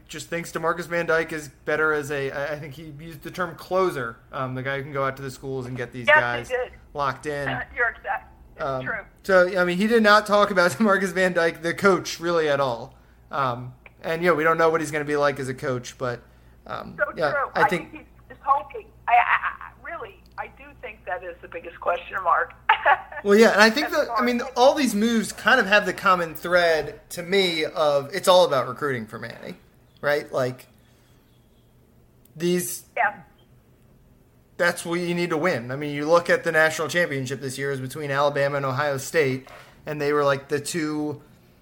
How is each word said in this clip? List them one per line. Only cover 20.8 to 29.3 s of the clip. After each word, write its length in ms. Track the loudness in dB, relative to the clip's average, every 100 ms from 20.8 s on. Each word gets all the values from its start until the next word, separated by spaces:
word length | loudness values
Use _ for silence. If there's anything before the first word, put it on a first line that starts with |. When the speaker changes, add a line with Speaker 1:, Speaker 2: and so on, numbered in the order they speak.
Speaker 2:
think 240 | -18 -16 -10
that 180 | -10
is 100 | -8 -16
the 60 | -14
biggest 320 | -14 -14 -8
question 420 | -4 -4 -4 -6
mark. 320 | 0 0 0 -6 -2
<laughs> 260 | 0 2 2 0 -8
Speaker 1:
Well, 140 | 4 8
yeah, 140 | 8
and 100 | 8
I 80 | 6
think 160 | 6 -2
Speaker 2:
As 60 |
Speaker 1:
that, 120 | 0 0
Speaker 2:
far 100 | 0
Speaker 1:
I 20 |
mean, 200 | 0 0
Speaker 2:
as 60 | -2
Speaker 1:
all 200 | 4 6
these 200 | 6 2
moves 380 | 2 2 0 -2
kind 260 | -2 2 4
of 60 |
have 220 | 6 4 2
the 80 |
common 400 | -2 2 2 0
thread 680 | -6 0 2 4 2 0 -10 -16
to 140 | -12
me 420 | -2 2 2 0
of 500 | -4 0 2 2 -2
it's 140 | -2 6
all 160 | 6
about 240 | 6 4 -2
recruiting 380 | -4 -4 -4 -6
for 120 | -12
Manny, 360 | -14